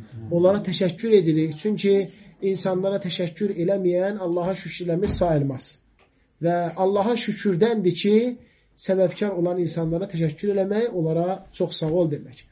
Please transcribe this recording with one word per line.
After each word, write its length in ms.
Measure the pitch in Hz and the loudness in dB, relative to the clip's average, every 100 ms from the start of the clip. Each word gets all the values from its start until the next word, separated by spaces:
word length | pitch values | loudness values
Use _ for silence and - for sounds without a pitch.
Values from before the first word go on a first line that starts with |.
| - 117 110 | -18 -14 -4
Onlara 300 | 170 180 202 | 2 4 4
təşəkkür 540 | 196 175 185 170 226 208 | -2 -2 -2 -2 4 6
edirik. 400 | 165 156 160 151 | 6 2 0 -2
Çünki 360 | 214 214 202 196 190 - - - | -2 0 2 2 0 -8 -20 -6
insanlara 600 | 190 185 190 185 185 196 | -2 -2 -2 0 0 -2
təşəkkür 540 | 185 165 175 - 208 185 | -4 -4 -4 -2 -4 -2
eləməyən 640 | 170 196 180 175 190 208 | 0 2 2 2 0 -2
Allaha 340 | 185 175 175 185 | -2 -2 -2 -4
şükür 300 | 165 - 170 | -6 -8 -2
eləmiş 320 | 165 202 - | 0 0 0
sayılmaz. 600 | 175 151 139 127 - - _ _ _ _ _ - | 2 2 0 -4 -10 -20 _ _ _ _ _ -4
Və 160 | 165 175 170 170 | 0 0 -2 0
Allaha 400 | 190 202 196 240 | 0 2 0 0
şükürdəndir 760 | - 208 208 175 220 226 180 170 | -2 -4 0 2 2 2 0 0
ki, 220 | 202 214 247 247 - _ _ - | 4 4 2 -4 -14 _ _ -10
səbəbkar 540 | - 190 180 - 208 | -2 2 2 0 -4
olan 240 | 180 175 180 | -2 -2 0
insanlara 480 | 170 170 165 165 196 | -2 -2 -2 -2 -4
təşəkkür 480 | 165 160 151 208 | -2 -2 -2 -2
eləmək, 380 | 196 190 208 233 | 0 2 0 0
onlara 540 | 185 160 165 175 190 - | 0 0 0 0 -2 -8
çox 300 | - 175 - | -4 -4 -2
sağ 100 | 160 | -2
ol 220 | 170 160 | 2 0
demək. 320 | 143 - - - | -2 -10 -20 -20